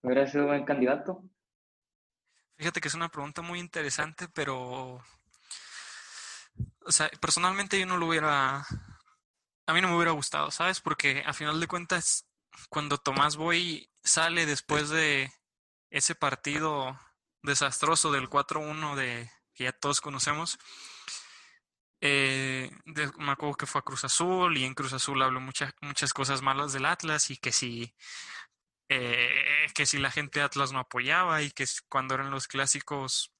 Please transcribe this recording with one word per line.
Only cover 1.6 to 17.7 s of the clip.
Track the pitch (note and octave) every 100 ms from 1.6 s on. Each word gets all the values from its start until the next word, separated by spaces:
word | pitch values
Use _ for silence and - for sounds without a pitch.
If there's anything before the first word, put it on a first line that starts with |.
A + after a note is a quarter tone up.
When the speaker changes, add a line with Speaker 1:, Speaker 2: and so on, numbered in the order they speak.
| _ _ _ _ _ _ _ _ _ _
Speaker 2:
Fíjate | D#3 E3+
que | D#3
es |
una | D3+ E3+
pregunta | - C#3+ D3+
muy | E3+ F3
interesante, | F3 E3+ D3 - D3+ D#3 F3+
pero, | - C#3 C3 B2+ B2+ B2+ B2+ - - _ _ _ - - - - - - - - - - - - _ -
o |
sea, | - D#3 -
personalmente | D#3+ E3+ F3+ G3 G3 G3
yo | F#3
no | F3+
lo | E3
hubiera, | D#3+ D3+ C#3+ C3+ C#3 C#3+ - - - _ _ _ _ _ _ -
a |
mí | E3
no | F#3
me | E3+
hubiera | E3+
gustado, | D#3 C3+ D3 D3
¿sabes? | - F3 F#3
Porque | - D3+ C#3+ C3+ D3
a |
final | D3 D3+ D#3
de | E3
cuentas, | F3 F3 F3+ - - - _ _ - -
cuando | D#3 D3 C#3+
Tomás | - C3+ D3 D3
Boy | D#3+ E3+ F3 D3+ - _
sale | - - E3 E3+ D#3
después | C#3+ - D3+ D3
de | D#3+ D#3 C#3+ C3+ - _ _ _ _ _
ese | C#3+ -
partido | E3+ C#3+ C3 D3 D3+ D#3 C#3+ C3 C3 - _ _ _
desastroso | C#3+ C#3 C#3